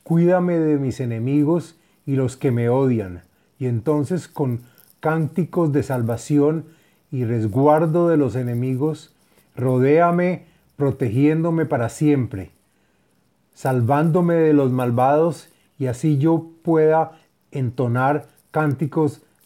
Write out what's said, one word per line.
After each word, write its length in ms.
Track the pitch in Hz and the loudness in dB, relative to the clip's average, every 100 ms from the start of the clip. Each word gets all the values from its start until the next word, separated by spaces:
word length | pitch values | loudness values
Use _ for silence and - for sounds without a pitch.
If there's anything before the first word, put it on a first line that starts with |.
cuídame 540 | - 165 170 180 180 170 | -2 2 4 2 2 0
de 200 | 156 147 | 0 0
mis 220 | 135 - | -2 -4
enemigos 760 | 123 113 123 147 147 170 - _ _ _ - | -6 -4 -2 0 2 0 -4 _ _ _ -6
y 100 | 135 | -2
los 200 | 127 - | -2 -2
que 160 | 143 | -2
me 180 | 120 117 | 0 2
odian, 540 | 131 131 117 95 87 - _ _ - | 2 2 0 -4 -12 -18 _ _ -8
y 80 | 127 | -4
entonces 640 | 117 160 151 143 180 - | -4 -2 -2 -2 -4 -6
con 320 | - 135 120 - _ _ _ 156 | -6 -4 -6 -10 _ _ _ -4
cánticos 680 | 160 156 - 160 180 160 | -2 -2 -4 -4 -2 0
de 120 | 143 | 0
salvación 800 | 131 127 113 117 - 147 147 160 151 - _ _ - | -2 -4 -4 -6 -2 0 2 0 -8 -20 _ _ -12
y 120 | 131 | -6
resguardo 840 | 113 120 110 120 147 156 165 170 170 | -4 -2 -2 2 4 4 2 0 2
de 80 | 156 | 2
los 180 | 131 | 0
enemigos, 800 | 127 120 120 131 127 156 151 - _ _ _ _ | -2 -4 -4 -4 -2 -4 -6 -14 _ _ _ _
rodéame, 920 | - 131 127 131 156 170 175 180 180 - _ _ | -6 -2 2 4 4 4 2 0 -4 -10 _ _
protegiéndome 880 | - 139 - 120 120 147 160 170 165 | -4 -4 -2 -2 2 2 2 0 0
para 260 | 151 139 113 | -2 -2 -4
siempre, 600 | - 151 143 113 95 87 _ _ _ _ _ _ _ _ _ _ | -2 0 2 -2 -8 -12 _ _ _ _ _ _ _ _ _ _
salvándome 800 | _ 135 127 117 143 165 180 175 | _ -2 0 2 2 2 2 2
de 180 | 165 160 | 2 4
los 200 | 147 135 | 4 2
malvados, 760 | 127 123 120 131 151 165 - - _ _ - | 0 0 2 2 4 2 -2 -14 _ _ -8
y 80 | 131 | -6
así 320 | 117 160 143 | -2 0 2
yo 320 | 160 165 - - | 2 0 -2 -10
pueda 560 | 170 160 156 156 156 - _ _ _ | 0 2 4 2 0 -6 _ _ _
entonar 760 | 143 123 123 123 123 135 147 - _ _ | -6 -6 -2 -2 0 0 -2 -6 _ _
cánticos 720 | 156 151 123 147 165 151 - _ _ | -4 -2 -2 -4 -2 -2 -4 _ _